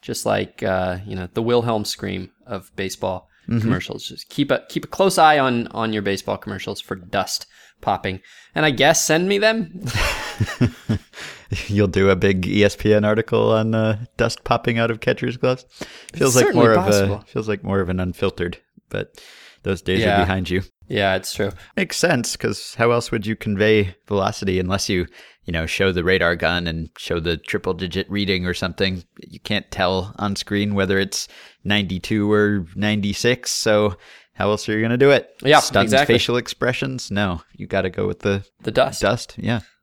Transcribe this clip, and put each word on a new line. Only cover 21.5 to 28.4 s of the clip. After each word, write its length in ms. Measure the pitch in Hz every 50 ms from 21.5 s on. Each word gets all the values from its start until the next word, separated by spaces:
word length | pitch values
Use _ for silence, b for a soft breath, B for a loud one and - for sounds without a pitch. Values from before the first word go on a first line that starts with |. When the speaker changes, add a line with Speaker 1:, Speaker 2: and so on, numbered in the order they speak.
| 87 B B B B
Speaker 2:
Makes 220 | - 190 - - -
sense, 380 | - 175 165 127 117 - -
'cause 400 | - - 117 104 - - - -
how 160 | - 113 120
else 200 | 120 120 117 -
would 140 | - 113 101
you 100 | 104 110
convey 600 | - - 113 104 95 104 107 110 107 101 95 90 _ _ -
velocity 520 | 104 101 95 101 104 - - 98 92 92
unless 300 | 92 90 95 98 - -
you, 160 | 104 92 87 - B B B B B B B
you 80 | - 85
know, 140 | 82 82 82
show 240 | - - 98 95
the 120 | 92 87 85
radar 320 | 87 92 95 85 85 87
gun 300 | 85 - 80 87 87 87
and 240 | 85 80 80 80 80 _ -
show 220 | - - - 85
the 180 | 80 85 85 82
triple 380 | _ - - 101 - 92 92
digit 340 | 82 90 90 80 95 95 -
reading 380 | 98 104 101 95 98 92